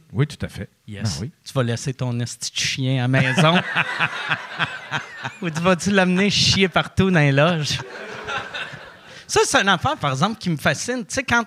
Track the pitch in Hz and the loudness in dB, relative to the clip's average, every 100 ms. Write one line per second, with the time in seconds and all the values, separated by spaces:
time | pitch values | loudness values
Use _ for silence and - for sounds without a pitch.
0 | _ 104 151 - 87 85 - _ - 101 | _ -2 -2 -4 -10 -8 -12 _ -16 -6
1 | 110 139 127 - - 139 117 117 143 123 | -6 -4 -8 -12 -6 -2 -2 -2 -4 -6
2 | 127 120 120 - - - - - 131 131 | -4 -4 -6 -8 -8 -4 -4 -2 0 0
3 | 127 131 131 127 156 175 - 170 - - | 2 4 4 4 4 4 2 -2 -2 -2
4 | 165 - - - - - 170 - - 160 | -4 -4 -6 -6 -6 -6 -6 -6 -8 -8
5 | - - 135 - 175 160 180 175 190 202 | -8 -10 -12 -6 -6 0 2 2 2 2
6 | 185 180 202 - - 190 190 160 - - | 4 2 2 2 2 4 4 2 0 2
7 | 190 175 143 139 165 165 139 - - - | 4 4 6 6 4 2 -2 -4 -6 -14
8 | - - - - - 294 - - - - | -12 -12 -8 -8 -8 -10 -12 -14 -18 -20
9 | - - - 415 427 269 196 175 254 294 | -20 -18 -2 2 4 4 4 2 2 0
10 | 143 131 196 220 180 156 170 135 - 247 | -2 0 0 0 -4 0 0 0 -2 -6
11 | 185 - - 240 | -6 -6 0 0